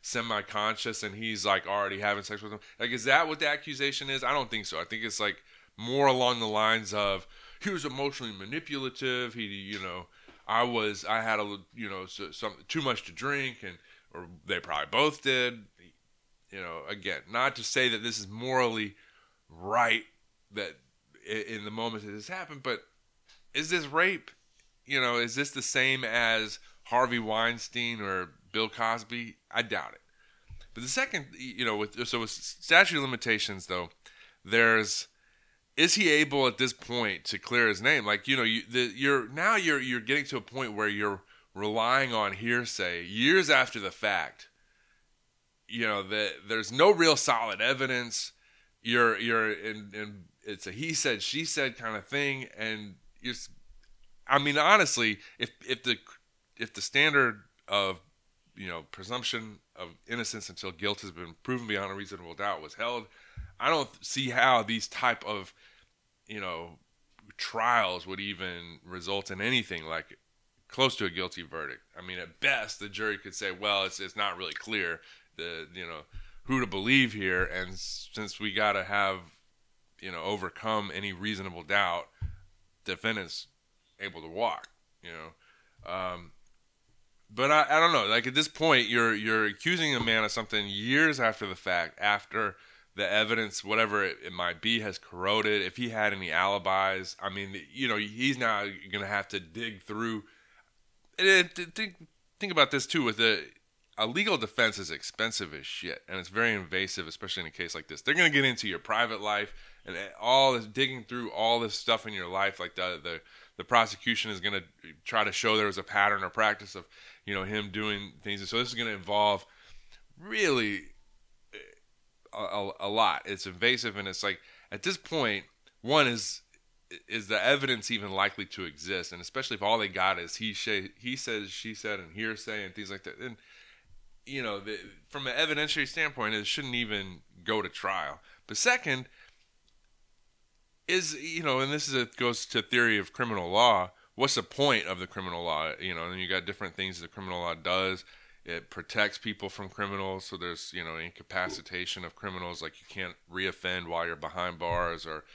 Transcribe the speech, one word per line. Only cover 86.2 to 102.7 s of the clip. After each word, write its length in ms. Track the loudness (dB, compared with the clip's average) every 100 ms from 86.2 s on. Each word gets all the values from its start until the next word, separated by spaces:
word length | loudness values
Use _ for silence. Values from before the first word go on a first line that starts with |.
| -12 -20 -20 _ _ _ _ _ _ _ _
but 200 | 0 6
I, 160 | 6 6
I 100 | 6
don't 120 | 6
know. 140 | 6 4
Like, 200 | 2 2
at 80 |
this 140 | 0 0
point, 400 | 2 6 6 6
you're, 260 | 4 4
you're 320 | 4 2 2 2
accusing 500 | 0 0 2 2 2
a 40 |
man 240 | 2 2
of 60 | 2
something 360 | 0 -2 -2 -2
years 520 | -4 2 4 4 4
after 280 | 2 2 -4
the 100 | -4
fact, 420 | 0 0 0 0
after 560 | 2 2 0 -2 -2 -4 -18 -20 _
the 160 | -4 2
evidence, 520 | 4 4 2 0 -4
whatever 420 | 0 2 2 2
it, 120 | 0 -2
it 80 | -10
might 300 | -4 -4 -2
be, 180 | 0 0
has 160 | 0 -8
corroded. 640 | -12 -4 2 2 4 2
If 160 | 0 -2
he 140 | -4
had 240 | 0 0
any 160 | 0 0
alibis, 840 | 2 4 2 2 2 2 0 -6 -6
I 80 | -6
mean, 320 | -6 -6 -10 -12
you 180 | -4 0
know, 80 | 0
he's 420 | -2 -2 -2 0
now 260 | 0 0 -2 -8 -8
gonna 160 | -6 -2
have 220 | -4 -2
to 120 | -8
dig 420 | -8 -8 -8 -10
through. 400 | -10 -6 -4 -4 -8 _ _ _ _ _ _ _ _ 2
And 80 | 8
it, 280 | 8 6 -2
th-, 120 | -8
think, 320 | -6 -6 -8 -20 _ _ _
think 140 | 0
about 180 | 4 4